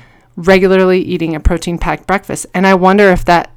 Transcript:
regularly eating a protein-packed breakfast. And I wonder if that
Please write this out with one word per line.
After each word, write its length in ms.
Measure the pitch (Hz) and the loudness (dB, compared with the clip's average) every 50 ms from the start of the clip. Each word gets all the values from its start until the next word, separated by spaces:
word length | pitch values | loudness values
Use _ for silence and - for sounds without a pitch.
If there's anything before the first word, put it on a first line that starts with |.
| - _ _ _ _ _ - | -20 _ _ _ _ _ -16
regularly 640 | 185 160 185 190 190 196 185 190 190 185 185 185 185 | -6 0 0 2 2 2 2 2 2 2 2 0 0
eating 340 | - - 180 160 165 165 160 | -2 -4 -6 -6 -6 -6 -4
a 60 | 151 | -2
protein-packed 640 | - - 180 160 - 180 170 156 - 175 156 - _ | -2 -2 -2 -2 -4 -6 -6 -6 -4 -4 -6 -6 _
breakfast. 400 | - 185 202 - - - - - - - | -4 -4 -4 -4 -8 -12 -12 -10 -8 -4
And 140 | 185 196 | -2 0
I 80 | 190 190 | 2 2
wonder 360 | 180 180 185 190 208 208 190 | 2 2 2 4 4 4 4
if 140 | 180 165 - | 2 2 2
that 260 | 180 175 165 - - - | 0 0 0 0 -4 -12